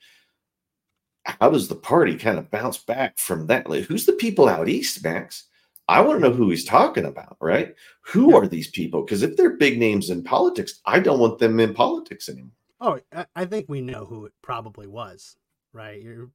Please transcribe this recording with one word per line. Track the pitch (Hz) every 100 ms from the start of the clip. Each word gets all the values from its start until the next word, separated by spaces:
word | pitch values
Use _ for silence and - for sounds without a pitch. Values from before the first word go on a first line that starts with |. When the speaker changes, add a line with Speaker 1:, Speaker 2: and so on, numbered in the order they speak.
| _ _ _ _ _ _ _ _ _ _ _ _ -
Speaker 1:
How | - 113
does | - -
the | 82
party | - 156 123 -
kind | 110 85
of | -
bounce | 104 123 -
back | - 123 131 -
from | - 82 80
that? | 123 -
Like, | 71
who's | - 208 -
the |
people | - 233 196 127
out | 85 90
east, | 220 - -
Max? | 82 85 - - - _ _ _ -
I | 127
wanna | 254 302
know | 143
who | 123 104
he's | 82 -
talking | 131 285 - 76
about, | - - -
right? | 80 113 - - - _ -
Who | 190 285
Speaker 2:
Yeah. | 269
Speaker 1:
are | 98
these | 82 78
people? | - 82 80 -
'Cause | 101
if | 139 160
they're | 359 -
big | 143 120
names | 113 101 87
in | 87
politics, | - 127 - 359 - - -
I | 143
don't | 185 135
want | 113 113
them | 113 113
in | 110
politics | 98 131 330 - - -
anymore. | 64 127 _ _ -
Speaker 2:
Oh, | 240 135 -
I, | 160 175 165
I | 180
think | 220 143
we | 139
know | 127 123 98
who | 113 104
it | _
probably | - 117 110 101 101
was, | 107 104 92 - _ _ _ _
right? | 113 110 104
You're, | 113 117 123